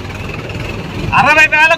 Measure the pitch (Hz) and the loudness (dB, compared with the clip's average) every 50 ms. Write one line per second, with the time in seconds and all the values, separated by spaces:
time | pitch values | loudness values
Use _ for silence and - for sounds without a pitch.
0 | - - - - - - - - - - - - - - - - - - - - | -12 -12 -12 -10 -10 -10 -10 -10 -10 -10 -10 -8 -8 -8 -8 -10 -10 -10 -8 -8
1 | - - - 262 262 277 302 311 311 311 302 302 311 320 330 | -4 0 2 4 4 4 4 4 4 4 4 4 4 4 4